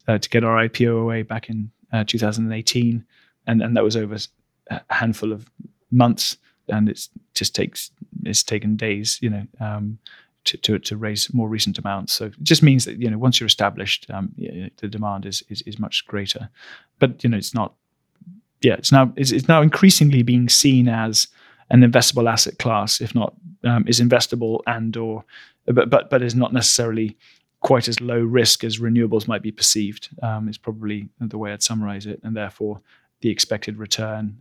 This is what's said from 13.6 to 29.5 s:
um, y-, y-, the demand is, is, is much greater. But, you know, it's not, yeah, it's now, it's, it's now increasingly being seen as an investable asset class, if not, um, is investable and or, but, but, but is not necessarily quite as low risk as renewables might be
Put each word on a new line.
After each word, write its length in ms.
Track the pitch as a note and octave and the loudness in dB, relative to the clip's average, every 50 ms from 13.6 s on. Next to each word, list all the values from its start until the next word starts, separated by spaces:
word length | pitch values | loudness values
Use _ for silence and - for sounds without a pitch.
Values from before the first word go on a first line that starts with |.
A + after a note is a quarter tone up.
| G#2 G2+ G2+ - G2 G2 - - - - | 0 -2 -2 -4 -6 -6 -6 -6 -6 -8
um, 220 | G2+ G2 F#2+ - - - | -8 -8 -8 -8 -8 -10
y-, 100 | - - | -12 -12
y-, 180 | - F2 F#2+ - - _ | -10 -12 -12 -14 -12 _
the 100 | - G#2 | -10 -8
demand 380 | G#2+ G#2+ G#2+ G#2 G2+ G2 G2 | -6 -6 -6 -6 -6 -6 -8
is, 160 | G2+ F2+ - - - | -8 -10 -10 -10 -10
is, 140 | G#2 - | -12 -12
is 160 | - A2+ G#2 A2 | -12 -10 -8 -8
much 280 | G#2+ - - - - | -6 -4 -4 -6 -6
greater. 420 | - - G2+ G2+ F#2+ - - A2 - _ _ - - - - _ _ _ - | -6 -6 -6 -4 -6 -6 -8 -10 -16 _ _ -20 -20 -20 -20 _ _ _ 0
But, 240 | C#3 B2+ A#2+ - | 0 0 0 0
you 60 | - B2 | 0 0
know, 80 | A2+ | 0
it's 180 | G2 - - - | 0 -2 -4 -4
not, 200 | A#2 G#2 - _ _ _ _ _ _ _ _ _ _ - F3 F3+ G#3+ _ _ _ _ | -4 -4 -6 _ _ _ _ _ _ _ _ _ _ -20 -20 -20 -20 _ _ _ _
yeah, 120 | - A#2+ G2+ | 2 2 2
it's 160 | - - - | 2 2 4
now, 220 | C#3 C3+ C3 A#2+ - | 6 6 6 4 2
it's, 160 | - C#3 C3 | -2 -2 0
it's 160 | A2 - - - | 0 2 4 4
now 120 | E3 D#3+ | 6 6
increasingly 600 | D3+ D#3 - - - G3 F3+ - D3+ D3 C#3 B2+ | 6 4 4 6 6 6 8 6 6 6 6 4
being 260 | A#2+ B2 B2 B2 B2 A#2 | 4 4 2 2 4 4
seen 400 | - - - C#3+ C3 B2+ A#2+ B2 | 4 4 4 6 6 6 4 4
as 400 | A2+ A2+ A2+ A2+ G#2+ - - - _ _ _ _ _ _ _ - | 2 0 -2 -2 0 -2 -2 -2 _ _ _ _ _ _ _ 6
an 140 | - B2 | 8 8
investable 480 | B2 A#2 A#2+ B2 A2 - - B2 A#2 A#2 | 10 10 8 6 4 4 2 2 2 2
asset 280 | A2+ A2 - - - - | 2 0 0 -2 -4 -4
class, 420 | - B2 A2 G#2 G2+ G#2+ - - | -2 0 0 0 0 -2 -2 -4
if 140 | A#2+ A2+ - | -4 -2 -2
not, 200 | A#2+ G#2 - - _ - - - - - | -2 -2 -2 -6 _ -20 -20 -12 -6 -2
um, 200 | A#2+ A#2+ A#2 G#2 | 0 0 2 2
is 140 | - A#2 A#2 | 2 2 2
investable 600 | A#2+ A#2+ B2+ A#2 - - - A#2 A#2+ A2+ A2+ - - | 4 4 4 4 2 0 -2 -2 -2 -2 -4 -4 -4
and 300 | A#2 A#2+ A2+ A2+ A2+ A2 | -4 -4 -4 -4 -6 -4
or, 280 | A#2 A2+ A2 A2 A2 - _ - - - _ _ _ _ | -6 -6 -6 -8 -8 -12 _ -20 -20 -20 _ _ _ _
but, 240 | - B2 B2 - A#2 | 0 2 2 4 4
but, 180 | C3 A#2+ - - | 4 2 2 2
but 140 | C#3+ B2+ | 0 0
is 120 | B2 A#2+ A2 | 0 0 0
not 200 | B2 B2 - - | 0 0 0 0
necessarily 640 | B2+ A2 - - - A#2 A#2 A2 A2+ A2 G#2+ - _ _ _ _ _ _ _ _ _ | 0 0 0 0 0 -2 -2 -2 -2 -4 -4 -6 _ _ _ _ _ _ _ _ _
quite 260 | - - C3+ B2 - | 2 2 4 4 2
as 140 | B2 A#2 - | 0 -4 -4
low 200 | A#2+ B2 A#2+ A#2+ | -4 -2 0 0
risk 440 | A#2 A2+ A#2+ B2 A2+ - - - - | 0 2 4 4 4 4 2 0 -2
as 140 | A2+ G#2+ A2 | -6 -6 -4
renewables 500 | A#2 A2+ A#2 A#2+ A#2 G#2+ A2+ G#2+ G#2+ A2+ | -2 0 2 2 2 2 0 -2 -2 -2
might 140 | A2 G2 | -4 -6
be 100 | G2+ G#2+ | -6 -8